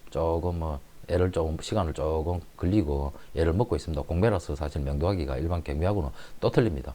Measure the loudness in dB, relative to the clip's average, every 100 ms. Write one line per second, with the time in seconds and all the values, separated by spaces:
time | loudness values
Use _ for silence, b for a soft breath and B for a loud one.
0 | -8 -2 0 2 0 -2 -2 -4 -8 -14
1 | -2 2 2 2 0 -2 -2 0 0 0
2 | 0 0 0 -2 -6 -2 2 4 4 0
3 | -2 B B 0 2 4 2 0 -2 -4
4 | -2 2 4 2 -2 -4 -4 -2 -2 0
5 | 0 0 -2 -2 0 -2 -2 0 2 2
6 | -2 B B -2 2 4 2 0 -6